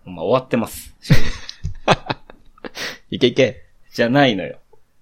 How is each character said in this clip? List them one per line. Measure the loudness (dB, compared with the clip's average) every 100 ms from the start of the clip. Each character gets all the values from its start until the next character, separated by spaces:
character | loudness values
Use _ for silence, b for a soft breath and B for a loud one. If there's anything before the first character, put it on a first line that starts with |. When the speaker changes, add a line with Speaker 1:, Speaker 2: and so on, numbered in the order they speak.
Speaker 1:
う、 | -18
ほ |
ん | -8
ま |
終 | -2 -2
わ | 0
っ |
て | -4
ま | -4
す。 | -10 -20 -12
Speaker 2:
<laughs> | 4 6 8 2 -12 -14 -12 -6 -2 -2 -4 -12 -16 -20 -20 -20 -18 B B B _
い | -2
け | 0
い | 0
け。 | -2 -4 -18 _ -10
Speaker 1:
じ | -4
ゃ | 0
な | 2 0
い | -2
の |
よ。 | -8 -14 _ -20 _ _